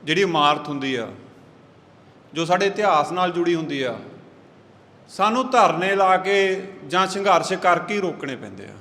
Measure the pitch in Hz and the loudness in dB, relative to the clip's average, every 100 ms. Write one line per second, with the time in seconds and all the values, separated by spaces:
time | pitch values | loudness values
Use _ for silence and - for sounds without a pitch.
0 | - 160 196 165 147 147 156 143 135 127 | -2 0 0 2 2 2 -2 -6 -4 -4
1 | 107 101 - - - - - - _ _ | -6 -12 -20 -20 -20 -20 -20 -20 _ _
2 | - - _ 151 165 180 196 196 208 160 | -20 -20 _ -6 0 2 0 0 2 2
3 | 147 175 180 170 170 170 156 143 127 110 | 2 0 -2 0 0 0 -2 -4 -4 -6
4 | 90 - - - - - - - _ _ | -14 -20 -20 -20 -20 -20 -20 -20 _ _
5 | - - 202 233 254 254 190 156 185 196 | -20 -2 0 0 0 4 4 4 0 2
6 | 190 185 185 196 190 190 190 - 143 170 | 4 4 2 2 2 -2 -6 -16 -4 0
7 | 190 196 196 175 156 185 180 175 165 208 | 0 0 2 2 2 0 2 2 0 -4
8 | 185 147 139 127 107 98 101 104 | -4 -6 -10 -10 -12 -16 -18 -18